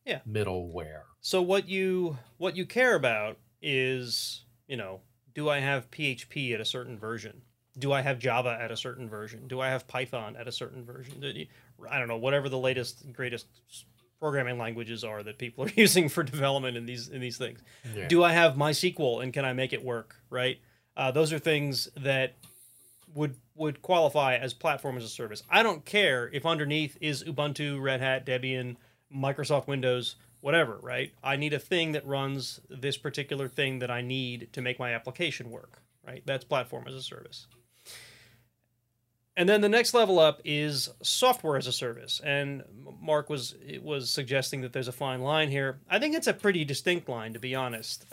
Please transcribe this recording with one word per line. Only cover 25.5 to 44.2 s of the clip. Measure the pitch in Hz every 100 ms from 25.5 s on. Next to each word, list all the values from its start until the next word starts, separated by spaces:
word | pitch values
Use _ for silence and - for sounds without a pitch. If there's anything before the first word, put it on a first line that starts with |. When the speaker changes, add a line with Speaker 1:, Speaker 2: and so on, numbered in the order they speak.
Speaker 1:
I | 185
don't | 226 165
care | - 208 190 131 120
if | 143 165
underneath | 160 147 151 147 -
is | 151 139
Ubuntu, | 160 147 147 135 147 139
Red | 135 131
Hat, | 131 131 123
Debian, | 127 131 131 123 120 _ _ _
Microsoft | 139 135 143 139 147 139
Windows, | 139 127 123 117 - - _
whatever, | 139 165 135 101
right? | 120 123 139 -
I | 135 143
need | 151
a | 147
thing | - 180 160
that | 151 139
runs | 139 135 139 123 - -
this | 131 135 131
particular | 147 139 139 139 135
thing | - 135 131
that | 123
I | 120
need | 123 131 127 120 123
to | -
make | 127 123
my | 123
application | 117 127 - 170 - 117
work, | 113 - - _ _ -
right? | 127 143
That's | 135
platform | - 139 120 127 123
as |
a | 131
service. | 131 - - - - _ _ _ - - - - - _ _ _ _ _ _ _ _ _ _ -
And | 180
then | 208
the | 208
next | 226 -
level | 240 214 180
up | 156 147
is | - 147 151 139 - -
software | - - 254 - 160 139
as | 123
a |
service. | 120 127 117 127 -
And | 147 139 143 139
M-, | - 104 139 127
Mark | 156 151 147
was, | 147 120 - 143 147
was | 131 143 120
suggesting | -